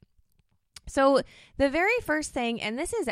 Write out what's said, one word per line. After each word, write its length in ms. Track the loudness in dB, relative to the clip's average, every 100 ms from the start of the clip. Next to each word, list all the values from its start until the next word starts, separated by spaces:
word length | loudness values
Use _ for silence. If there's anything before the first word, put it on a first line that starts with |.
| _ _ _ _ _ _ _ -20 -6
So 360 | 2 4 4 0 -12 -14 -2
the 140 | 0
very 280 | 2 2 0
first 300 | 0 -4 -2
thing, 300 | -4 -4 -4
and 160 | -6 -6
this 140 | -6
is 160 | -4 -4